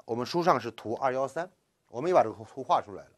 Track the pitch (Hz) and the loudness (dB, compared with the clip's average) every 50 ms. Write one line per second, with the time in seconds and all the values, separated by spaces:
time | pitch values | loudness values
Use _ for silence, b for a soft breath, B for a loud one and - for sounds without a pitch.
0 | - - 113 120 123 110 - 175 165 180 151 120 117 117 - - - 107 117 - | -2 -6 -4 -4 -4 -2 -2 2 4 4 4 4 2 -6 -8 -8 -8 -8 -4 -2
1 | 139 131 127 131 135 131 - 165 175 190 _ _ _ _ _ _ _ _ 104 120 | -2 -2 0 -2 -4 -4 -4 -8 -8 -8 _ _ _ _ _ _ _ _ -8 -4
2 | 143 180 180 143 113 110 101 107 110 - - 135 127 - 170 127 - 104 95 82 | 0 4 6 6 6 4 2 -10 -14 -14 -12 -6 -2 0 0 0 0 -4 -10 -16
3 | - - _ | -16 -18 _